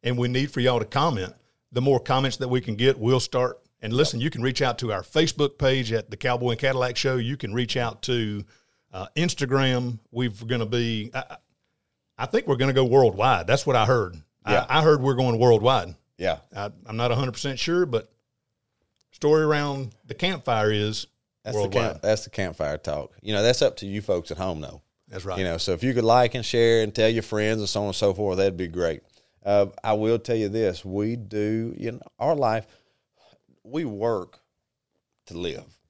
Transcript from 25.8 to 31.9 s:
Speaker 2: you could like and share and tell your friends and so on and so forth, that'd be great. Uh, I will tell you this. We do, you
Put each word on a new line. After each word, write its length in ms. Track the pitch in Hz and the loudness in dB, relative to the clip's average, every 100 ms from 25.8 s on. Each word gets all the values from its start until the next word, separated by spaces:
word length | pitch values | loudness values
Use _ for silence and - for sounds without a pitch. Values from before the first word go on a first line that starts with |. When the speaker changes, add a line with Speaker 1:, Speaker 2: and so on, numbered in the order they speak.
Speaker 2:
you 100 | 127 | 0
could 100 | 123 110 | 0 4
like 300 | 120 120 123 | 4 4 0
and 100 | 110 | -4
share 380 | 117 117 113 | 2 4 4
and 100 | 110 101 | 2 2
tell 140 | 110 | 2
your 140 | 113 | 2
friends 360 | 104 107 107 110 | -2 -2 0 -2
and 80 | 101 | -2
so 140 | 104 | -4
on 60 | 104 | -4
and 80 | 92 | 0
so 180 | 104 | 0
forth, 240 | 95 104 92 | 0 -2 2
that'd 180 | 98 87 | 0 0
be 120 | 90 | -6
great. 320 | 82 85 76 _ _ _ _ | -2 -2 -4 _ _ _ _
Uh, 220 | 101 104 98 - | 0 2 2 -2
I 100 | 110 | -2
will 260 | 107 107 117 | 0 2 0
tell 160 | 113 117 | 0 -2
you 100 | 104 | 0
this. 380 | 107 107 87 98 | 0 0 -2 -6
We 300 | 98 107 120 | -4 -2 -4
do, 580 | 101 107 104 113 117 - | -6 -4 -2 -2 -4 -8
you 140 | 117 | -10